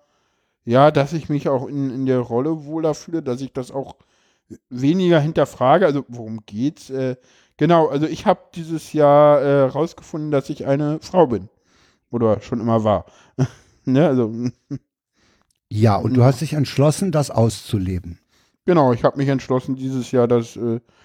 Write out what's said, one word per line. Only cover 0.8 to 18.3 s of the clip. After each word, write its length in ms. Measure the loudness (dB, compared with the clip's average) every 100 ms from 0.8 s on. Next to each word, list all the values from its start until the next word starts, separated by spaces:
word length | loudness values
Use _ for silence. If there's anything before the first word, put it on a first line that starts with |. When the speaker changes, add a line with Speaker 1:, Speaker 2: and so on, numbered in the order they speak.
| 6
Speaker 1:
dass 240 | 4 0
ich 160 | -4 -4
mich 200 | -4 -2
auch 180 | -2 -4
in, 240 | -6 -6
in 140 | -4 0
der 100 | 0
Rolle 460 | 0 -2 -2 -6 -8
wohler 300 | -4 -4 -4
fühle, 260 | -6 -8
dass 200 | -6 -8
ich 120 | -8
das 160 | -10 -10
auch 260 | -10 -10 -16 _ _ _ _ _ -20 _
weniger 500 | -2 0 2 4 2
hinterfrage. 680 | 2 0 -2 0 2 4 2
Also 180 | 0 -6
worum 320 | -12 -12 -12 -10
geht's? 420 | -6 -6 -6 -10
Äh, 280 | -6 -4 -6 _ _ _ -2
genau, 320 | 2 4 2
also 180 | 0 -4
ich 180 | -2 -2
hab 280 | -2 _
dieses 380 | -16 -10 -10 -4
Jahr, 480 | 2 6 6 6 4
äh, 240 | 2 2 2
rausgefunden, 680 | 0 -6 -8 -14 -10 -4
dass 180 | -4 -4
ich 160 | -6 -2
eine 320 | -2 -2 -4
Frau 280 | -2 2 2
bin. 200 | 0 -6 _ _ _ _ _ _
Oder 320 | -2 0 0
schon 180 | -4 -4
immer 240 | 0 0
war. 220 | 2 0 -4 _ _ -4
<laughs> 80 | -4 -6 _ _ 0
Ne, 220 | 2 4
also 260 | 2 -2 -4 -8 -8 -14 -14 _ _
<laughs> 680 | _ _ _ _ _ _ -10
Speaker 2:
Ja, 260 | 2 2 2
und 180 | 0 4
du 60 |
Speaker 1:
Ja. 40 | 4
Speaker 2:
hast 140 | 2
dich 120 | -2
entschlossen, 580 | -2 -2 2 0 0 -2
das 180 | -2 -2
auszuleben. 880 | 0 0 -2 -6 -4 -4 -6 -8 -16 _